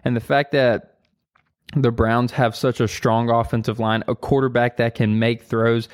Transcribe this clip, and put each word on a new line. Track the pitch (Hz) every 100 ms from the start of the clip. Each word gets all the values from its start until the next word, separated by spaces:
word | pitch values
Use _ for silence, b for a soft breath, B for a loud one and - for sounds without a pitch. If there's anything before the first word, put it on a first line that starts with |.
And | 131 120
the |
fact | - 143 143
that | 143 127 104 - _ _ _ _ _ _ _ -
the | 147 127
Browns | 113 113 120 123
have | - 120
such | - 131 120
a | 110
strong | - 127 113 117
offensive | 117 113 117 110 113
line, | 110 110 -
a |
quarterback | 117 - 139 131 120 120 -
that | 113
can | - 110 107
make | 113 117
throws. | - 113 113 117 113